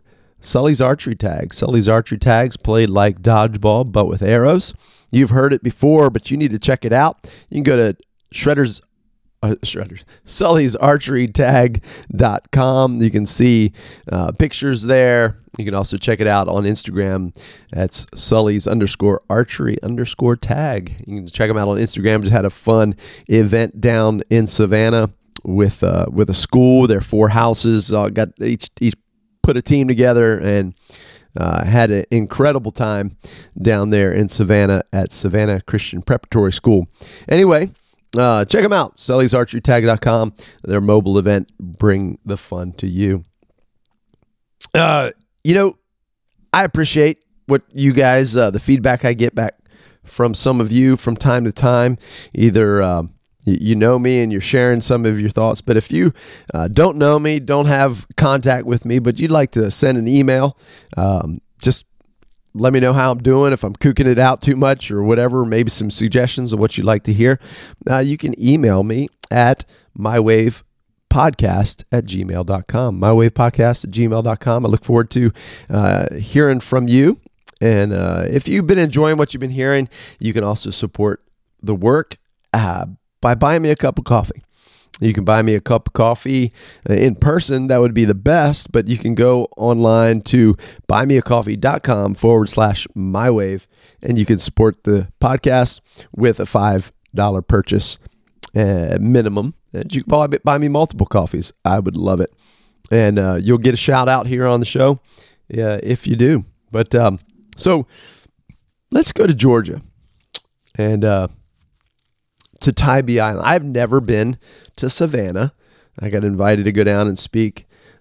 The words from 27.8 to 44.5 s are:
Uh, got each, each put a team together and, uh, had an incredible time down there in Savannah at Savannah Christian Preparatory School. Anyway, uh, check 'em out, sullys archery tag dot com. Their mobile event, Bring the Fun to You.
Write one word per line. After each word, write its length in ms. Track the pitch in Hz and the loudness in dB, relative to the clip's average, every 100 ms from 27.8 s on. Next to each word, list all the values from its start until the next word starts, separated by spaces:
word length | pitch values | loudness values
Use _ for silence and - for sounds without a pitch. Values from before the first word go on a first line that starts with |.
| 101 | 0
Uh, 160 | 104 104 | -2 -2
got 200 | 101 110 - | -2 -4 -4
each, 300 | 113 117 - - | -6 -6 -8 -4
each 140 | 120 - _ _ _ _ | -4 -4 _ _ _ _
put 140 | - 127 | 0 0
a 40 | |
team 260 | - 143 131 | 2 2 2
together 520 | 120 123 120 113 107 | 2 4 4 2 2
and, 340 | 101 101 95 - _ - - - _ 85 | 0 0 -2 -8 _ -20 -20 -20 _ -6
uh, 280 | 85 82 82 | -4 -2 2
had 260 | 117 113 | 2 2
an 140 | 101 - | 0 0
incredible 640 | 117 107 - 143 135 107 | -2 -2 0 0 0 -4
time 460 | - 110 104 101 - - - - - | -6 -4 -4 -6 -10 -20 -20 -18 -4
down 300 | 110 104 104 | 0 0 2
there 200 | 104 98 | 2 2
in 180 | 87 101 | 0 -2
Savannah 540 | - 95 104 98 95 - | -2 2 2 2 0 -2
at 200 | 95 92 | -4 -4
Savannah 500 | - 101 101 107 98 | -4 -2 0 0 -2
Christian 400 | - 110 - 90 | -4 -6 -6 -8
Preparatory 500 | - 123 - 117 95 | -4 -4 -2 0 0
School. 360 | - 120 101 85 _ - - - | 0 2 2 0 _ -20 -12 -2
Anyway, 420 | 165 190 156 190 - _ _ _ 117 | 2 4 4 0 -10 _ _ _ 0
uh, 280 | 123 110 101 | 2 2 0
check 180 | 214 | 0
'em 100 | 214 | 2
out, 240 | 196 127 - | 0 -2 -8
sullys 380 | - 127 127 127 | -2 0 2 0
archery 260 | 120 120 | -2 -4
tag 240 | 123 120 113 | 0 2 2
dot 160 | 110 | 0
com. 320 | 120 113 110 - - _ | 0 0 -2 -8 -20 _
Their 180 | - 98 | -4 -2
mobile 360 | 101 107 95 98 | 2 2 4 2
event, 340 | 98 101 - - | 2 0 -4 -12
Bring 580 | 90 85 104 95 95 - - | -16 -2 0 0 -2 -8 -10
the 120 | 98 | -10
Fun 340 | - 90 90 | -10 -10 -10
to 140 | 90 98 | -8 -6
You. 360 | 90 98 95 - _ _ _ _ _ _ _ _ _ _ _ _ | -2 -2 -2 -8 _ _ _ _ _ _ _ _ _ _ _ _